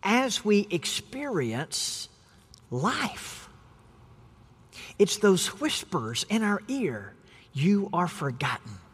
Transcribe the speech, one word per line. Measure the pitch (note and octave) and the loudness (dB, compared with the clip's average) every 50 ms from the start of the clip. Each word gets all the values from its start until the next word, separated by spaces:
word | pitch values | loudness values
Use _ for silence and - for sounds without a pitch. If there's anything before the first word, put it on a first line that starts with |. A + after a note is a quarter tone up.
| - | 2
as | G3 G#3+ B3 C4 B3+ G3 - - | 4 4 4 4 2 -2 -2 2
we | G#3 G#3 G3+ G3+ G3+ | 4 4 4 4 2
experience | F3 E3+ - - - - - - - C4 D4 C#4+ A#3+ E3+ C3 A2+ A2+ B2 D#3 - - - - - - - - - - - - - - - - _ - - - - | -2 -2 -2 -2 -4 -4 -6 -8 -10 -8 -6 -2 0 0 0 0 0 -2 -4 -4 -4 -4 -4 -4 -6 -8 -10 -12 -16 -20 -20 -20 -20 -20 -20 _ -20 -20 -12 -8
life. | B2 B2+ C#3 G#3+ - - C4+ A3 - - - - - - - - - - - - - - - - - - - - - - - - - - - - - - - - - - - - - - | -4 -2 0 0 0 0 -4 -4 -6 -8 -12 -14 -14 -14 -16 -20 -20 -20 -20 -20 -20 -20 -20 -20 -20 -20 -20 -20 -20 -20 -20 -20 -20 -20 -20 -20 -20 -20 -20 -20 -18 -18 -16 -16 4 4
It's | G3+ F#3+ - | 4 4 4
those | - - G3+ F#3+ E3+ - - - - | 4 6 6 6 6 4 -2 -4 -2
whispers | C#4+ D4+ - - - - - D#3 A2+ A2 A#2 - - - | -2 -2 -2 -2 -6 -4 -4 -4 -4 -2 -4 -4 -4 -2
in | G#3 A3+ A3 | -2 0 2
our | G#3 G3+ G3 - | 2 0 0 -2
ear, | - C4 C#4 A#3+ D#3+ A#2+ G#2 G2 - - - - - - - - - | -4 -4 -2 -2 -2 -2 -4 -10 -12 -18 -20 -20 -20 -20 -20 -20 -10
"You | - C3+ C#3+ F3+ G3+ G3+ G3 G3+ | -4 2 4 4 4 4 2 0
are | - E3+ F3+ | 0 0 0
forgotten. | E3+ - - D#3 C#3 B2 B2+ C#3 C3 - - - A2+ G#2 F#2 - - | 0 -2 -2 -4 -4 -2 -2 -2 -4 -4 -4 -8 -14 -16 -16 -18 -20